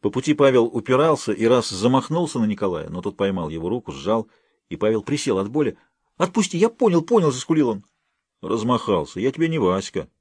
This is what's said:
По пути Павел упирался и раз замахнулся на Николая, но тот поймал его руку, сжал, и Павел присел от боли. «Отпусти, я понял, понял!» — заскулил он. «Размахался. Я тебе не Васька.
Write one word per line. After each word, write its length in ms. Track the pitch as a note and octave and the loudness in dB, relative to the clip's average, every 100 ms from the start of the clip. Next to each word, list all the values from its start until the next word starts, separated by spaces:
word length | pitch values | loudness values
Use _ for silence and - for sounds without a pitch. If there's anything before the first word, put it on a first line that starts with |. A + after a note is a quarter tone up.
По 80 | - | -4
пути 240 | B2+ C#3 | -4 -2
Павел 320 | D3+ C#3 B2+ A#2 | 4 4 4 2
упирался 640 | A#2+ G#2+ B2+ D#3+ D3 - | -2 0 2 2 0 -2
и 140 | G2+ A2+ | 0 2
раз 240 | B2 A2 | 2 2
замахнулся 680 | F#2 A2+ C3 - D#3+ E3+ B2+ | -2 2 2 0 -4 -2 0
на 60 | G#2+ | -2
Николая, 440 | G2+ G2+ E2+ D#2 | 0 -2 -4 -6
но 140 | F2 | -8
тот 120 | G2+ G2 | -8 -2
поймал 340 | G2 F#2+ D#2+ | -2 -2 -4
его 200 | D#2+ F2 | -6 -4
руку, 220 | A#2+ - | -6 -8
сжал, 360 | C#2 D2+ A2+ A2 _ _ _ _ | -10 -2 -2 -2 _ _ _ _
и 100 | F2 | -2
Павел 260 | G#2+ A2 | 0 0
присел 340 | - D3 - F#2+ | -2 -4 0 -2
от 100 | G2 | 0
боли. 300 | C#3 C3+ - _ _ _ _ | -2 -2 -4 _ _ _ _
«Отпусти, 400 | F#3 A3 G3 E3+ | -2 0 -2 2
я 120 | A3 | 0
понял, 340 | A#3 A#3 E3+ | 2 2 4
понял!» — 280 | D#3+ A#3 D#3+ | 4 2 2
заскулил 380 | B2+ - D#3+ C3 | -2 0 2 2
он. 160 | G2+ _ _ _ _ _ _ | -2 _ _ _ _ _ _
«Размахался. 800 | - A2+ A2 A#2+ - F#2+ D2 F#2 | -4 -2 0 0 2 0 0 -2
Я 120 | A#2+ | -2
тебе 160 | D3 E3 | 0 -2
не 120 | D#3+ | 2
Васька. 500 | F#2+ F#2+ - - C#2+ _ | 2 0 -4 -8 -10 _